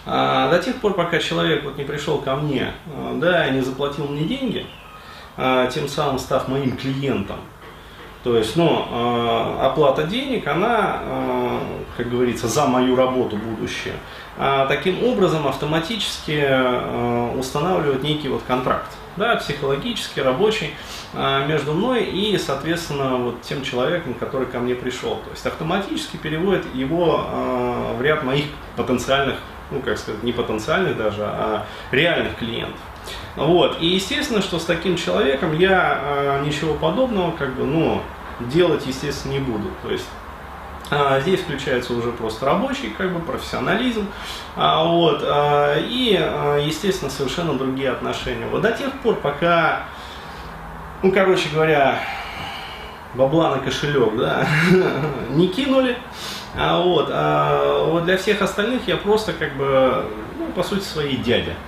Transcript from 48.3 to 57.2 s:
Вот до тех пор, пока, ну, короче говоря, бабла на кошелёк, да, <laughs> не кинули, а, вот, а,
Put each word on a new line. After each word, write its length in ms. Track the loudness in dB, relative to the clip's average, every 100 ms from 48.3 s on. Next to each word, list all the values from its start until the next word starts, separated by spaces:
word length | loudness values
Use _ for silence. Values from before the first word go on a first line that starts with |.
| -4 -2
Вот 140 | 0
до 100 | 2
тех 200 | 0 -4 -2
пор, 140 | 0 2
пока, 680 | 0 0 2 4 4 0 -4 -12 -14 -14 -14 -14 -12 -12 -14 -14 -14 0
ну, 100 | 4
короче 340 | 6 4 4 2
говоря, 460 | 2 4 6 4 2 -4 -6 -8 -10 -10 -10 -12 -12 -14 -14 -12 2
бабла 400 | 4 4 4 2
на 40 |
кошелёк, 580 | -2 -2 0 4 2 2
да, 280 | 0 2 2 4 6 6 4
<laughs> 400 | 0 -2 -4 -2
не 180 | 2 2
кинули, 500 | 2 2 4 4 0 -8 -12 -10 -10 -10 -2
а, 240 | 0 2
вот, 260 | 4 4 2
а, 760 | 0